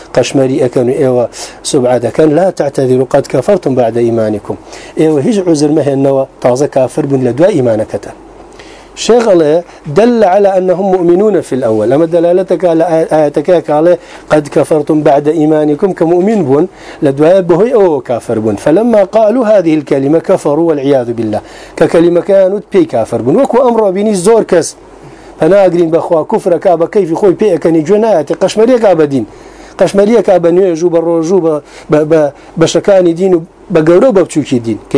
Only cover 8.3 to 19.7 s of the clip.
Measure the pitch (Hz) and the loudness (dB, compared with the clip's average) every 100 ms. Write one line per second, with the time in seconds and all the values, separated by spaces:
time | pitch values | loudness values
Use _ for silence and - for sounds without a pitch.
8.3 | - - - - - - - - 233 226 | -20 -20 -20 -20 -20 -20 -8 0 2 2
9.3 | 180 151 160 175 - - 147 240 233 196 | 2 2 0 -4 -12 -4 0 2 2 2
10.3 | 190 202 190 185 170 196 185 175 175 214 | 2 2 0 0 -2 0 0 2 2 2
11.3 | 185 - 131 123 110 107 139 165 170 170 | 0 -2 -4 -2 0 0 0 0 0 2
12.3 | 180 185 175 180 165 175 160 160 156 147 | 0 0 -2 0 0 0 0 0 0 0
13.3 | 151 147 175 151 151 165 170 - - - | -2 0 0 0 0 2 0 -4 -20 -2
14.3 | 151 147 170 139 160 147 156 151 139 147 | -2 0 -2 0 0 0 0 2 0 0
15.3 | 160 151 156 151 147 196 180 165 175 190 | 0 0 0 0 0 -2 -2 0 0 0
16.3 | 226 147 139 185 - - - 147 139 156 | 0 0 0 0 -6 -20 -4 -4 0 2
17.3 | 190 175 170 226 254 190 147 - 117 - | 2 2 0 2 2 2 0 -4 -6 -4
18.3 | 110 110 101 - 165 240 214 190 214 214 | -4 -2 -2 0 0 2 2 2 2 0
19.3 | 247 214 214 165 | 0 2 2 2